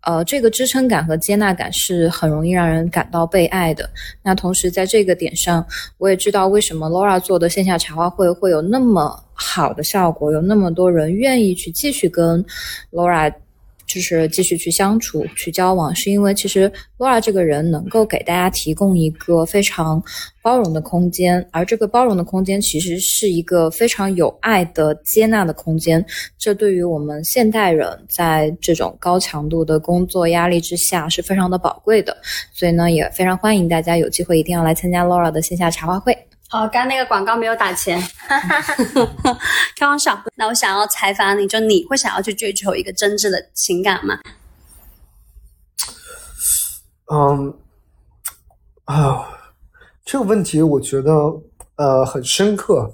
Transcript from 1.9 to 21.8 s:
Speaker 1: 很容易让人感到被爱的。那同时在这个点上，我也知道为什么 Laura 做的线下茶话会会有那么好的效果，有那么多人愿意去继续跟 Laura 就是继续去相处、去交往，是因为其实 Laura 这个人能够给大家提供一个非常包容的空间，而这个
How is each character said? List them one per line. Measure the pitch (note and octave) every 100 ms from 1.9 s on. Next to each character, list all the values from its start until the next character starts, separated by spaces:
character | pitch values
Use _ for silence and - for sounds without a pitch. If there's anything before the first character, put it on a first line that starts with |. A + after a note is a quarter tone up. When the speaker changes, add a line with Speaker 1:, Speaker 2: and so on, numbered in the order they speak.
| F3 E3
Speaker 1:
很 | E3 D#3+
容 | D3+ E3
易 |
让 | F3+ E3+
人 | D#3+ E3+
感 | E3+ -
到 | E3+ E3
被 | F#3+ E3
爱 | F#3+ E3+
的。 | D3+ - - - -
那 | G3
同 | F#3+ F3+
时 | F#3+ F3+
在 | F3 F#3+
这 | A3+
个 | F#3+
点 | F3 E3 E3+
上， | - E3+ E3+ - - _
我 | G3
也 | F#3
知 | G#3
道 | G3+ F#3+
为 | G#3
什 | G#3
么 | D#3+ D#3
Laura | F3 G3+ F#3
做 | F3+ F3+
的 | E3+
线 | F#3 F#3
下 | F3
茶 | - D#3
话 | F3
会 | F3+ F#3
会 | F3 F#3+
有 | D#3+
那 | E3 B3+
么 | B3 F#3+ D3 - _
好 | - - - C#3+
的 | -
效 | D3+ G3+ F3
果， | D#3+ D3+
有 | D#3
那 | F3+ G#3+
么 | F#3
多 | E3 F#3
人 | E3+ D#3
愿 | F#3+ C4+ B3+
意 | G#3
去 | F3+ -
继 | E3 D4
续 | - F3
跟 | E3 E3 E3+ F#3+ - - - -
Laura | E3+ F3 E3+ D3+ - - _ - _ -
就 | F#3
是 | F3+ E3 D#3+
继 | E3
续 | F3+ E3+
去 | E3+
相 | E3 G3 A3
处、 | - D#3 - -
去 | -
交 | E3 F#3 F#3
往， | D3+
是 | E3+ F#3+
因 | G3+
为 | G3+
其 | G3+ G3
实 | G3 G3 - - -
Laura | B3+ A#3+
这 | A3
个 | F#3+
人 | E3 C#3+ E3
能 | D#3 F#3
够 | A3+
给 | G#3+ -
大 | -
家 | F3 F#3
提 | - D#3
供 | D#3 G3 F3+
一 | D#3+
个 | D#3+ - E3+ E3
非 | G3+
常 | G3+ - D#3+ D#3+ - - - _
包 | A3+ B3
容 | G3
的 | D#3
空 | D#3 F3 F3+
间， | F3 F3+ F3+ F3
而 | E3
这 | F#3
个 | A3